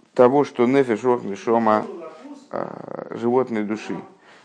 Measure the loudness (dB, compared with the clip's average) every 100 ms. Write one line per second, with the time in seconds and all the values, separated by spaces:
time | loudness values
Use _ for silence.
0 | _ 4 6 6 0 2 2 4 2 2
1 | 0 0 -2 -6 0 2 4 2 0 -12
2 | -16 -18 -20 -20 -12 -10 -8 -12 -14 -14
3 | -12 -6 0 0 0 -4 -4 -6 -8 -10
4 | -12 -20 _ -20